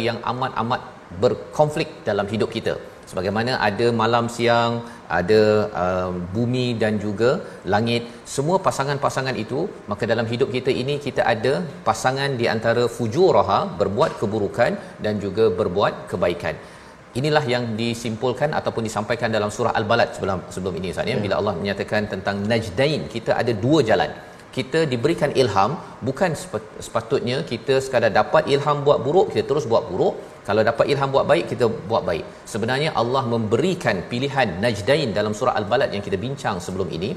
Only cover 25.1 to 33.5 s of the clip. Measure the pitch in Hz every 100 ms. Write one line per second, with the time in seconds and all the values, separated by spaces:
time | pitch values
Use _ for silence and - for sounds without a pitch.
25.1 | 170 147 135 123 98 104 156 - - 113
26.1 | - 185 151 - 107 - - - 117 -
27.1 | 139 117 131 165 117 - 135 - 123 110
28.1 | 101 - 165 - 139 143 147 143 131 120
29.1 | 175 - 110 104 143 113 113 - 92 95
30.1 | - - - - 104 110 - - 135 135
31.1 | 135 - 156 175 110 117 - 101 107 82
32.1 | 82 - - - 110 113 131 156 - 117
33.1 | 131 120 117 107